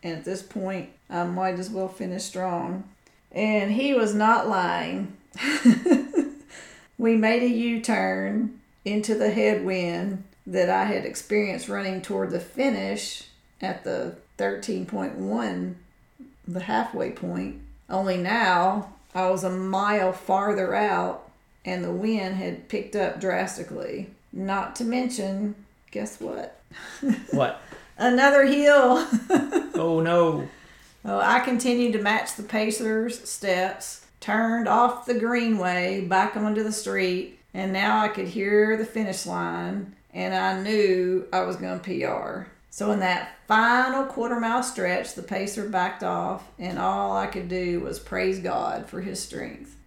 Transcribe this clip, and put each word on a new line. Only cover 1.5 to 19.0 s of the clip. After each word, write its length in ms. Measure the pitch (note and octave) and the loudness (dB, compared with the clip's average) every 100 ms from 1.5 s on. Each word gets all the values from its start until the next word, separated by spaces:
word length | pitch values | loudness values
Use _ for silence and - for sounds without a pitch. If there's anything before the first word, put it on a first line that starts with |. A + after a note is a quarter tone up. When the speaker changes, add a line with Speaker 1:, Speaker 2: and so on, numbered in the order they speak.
| F3+ | -2
Speaker 1:
as 100 | F#3 | -6
well 180 | G3+ F#3 | -4 -6
finish 360 | F#3 F#3 F3+ | -6 -6 -6
strong. 600 | - F#3 F#3 F3 F3 F#3 - - _ _ _ | -8 -4 -2 -2 -4 -8 -10 -18 _ _ _
And 400 | - G#3+ G#3+ G3+ | -2 2 2 2
he 220 | G#3+ C#4 | 2 4
was 200 | C4 G#3+ | 4 4
not 340 | G#3 G#3+ A#3+ A3 | 4 6 6 4
lying. 720 | G3 F3 F3 E3 F#3 G3 - _ - | 0 0 -2 -4 -6 -8 -10 _ -6
<laughs> 880 | C4+ D4+ B3 - - D4+ - F4+ C#4 - - - - - _ - | -2 6 6 6 6 4 4 0 -2 -6 -20 -20 -20 -20 _ -2
We 200 | A3+ A3+ | 2 4
made 260 | A3 A#3+ | 4 4
a 40 | B3 | 2
U-turn 1080 | A3+ A#3 A#3 A3+ G#3 F#3+ F#3+ F#3+ G#3 - - _ _ - | 2 0 -2 0 0 0 -2 -2 0 -2 -4 _ _ -4
into 300 | G#3 G#3 G#3+ | -2 0 2
the 160 | G#3 | 2
headwind 920 | A3 G#3+ G#3 F#3 F#3 F3 E3+ F#3+ F#3 - _ - | 4 2 2 0 -2 -2 -2 -4 -6 -10 _ -6
that 240 | F#3 F3+ | 0 2
I 160 | F#3+ G3+ | 2 2
had 200 | G3+ - | -2 -4
experienced 640 | - - G#3 G#3 - - | -8 -2 0 0 -4 -6
running 340 | G3+ G3 F#3+ | -6 -4 -6
toward 300 | F3+ G3 F#3+ | -4 -4 -2
the 80 | F3 | -4
finish 840 | E3+ - C4+ G#3 G3 G#3 - - - _ _ _ | -6 -2 0 0 -4 -6 -6 -10 -16 _ _ _
at 220 | F#3+ F#3 | -6 -6
the 320 | - - - - _ - | -4 -4 -4 -8 _ -4
thirteen 480 | G3 G3+ G#3 F#3+ F3+ | -4 -2 -4 -6 -4
point 300 | G3+ F#3+ F3 | -6 -6 -6
one, 600 | F#3+ A3 A3 F3+ F3+ F3+ - _ _ _ - _ - | -4 -2 -2 -4 -6 -8 -16 _ _ _ -20 _ -10
the 140 | F3 | -8
halfway 500 | F#3 A3 A3+ G3 - | -4 -2 -2 -4 -6
point. 500 | - F3+ F3+ - - - - _ | -6 -6 -6 -6 -10 -16 -20 _
Only 280 | F#3+ G3 F3+ | -2 0 -2
now, 760 | F3+ A3+ G3+ F3+ F#3 G3+ F#3+ - | 0 2 4 4 4 2 -6 -16